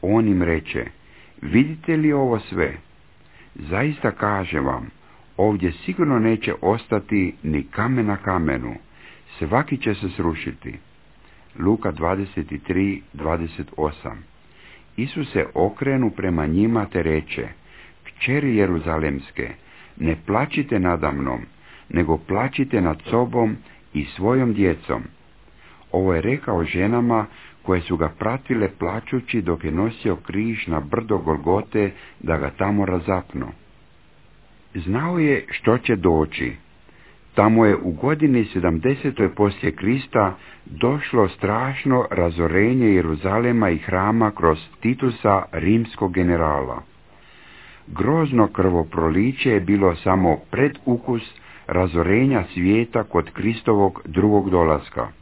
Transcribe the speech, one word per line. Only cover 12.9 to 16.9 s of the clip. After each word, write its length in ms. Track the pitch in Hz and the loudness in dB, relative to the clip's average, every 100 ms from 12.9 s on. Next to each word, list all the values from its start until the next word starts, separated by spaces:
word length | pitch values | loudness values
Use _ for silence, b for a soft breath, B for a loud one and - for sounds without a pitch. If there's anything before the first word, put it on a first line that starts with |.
| 98 - | -2 -10
dvadeset 540 | 71 73 82 82 76 67 - | -8 -4 -4 -4 -8 -12 -4
osam. 480 | 76 73 - 55 - - B B B B B - | -4 -4 -14 -14 -18 -20 B B B B B -8
Isus 360 | 127 - 143 | -8 -6 -4
se 140 | 98 78 | -2 -2
okrenu 560 | - 95 - 135 135 120 | 0 -2 -2 -2 0 0
prema 360 | 98 95 85 76 | -2 -2 -2 0
njima 380 | 82 110 117 | 2 2 0
te 180 | 101 | -2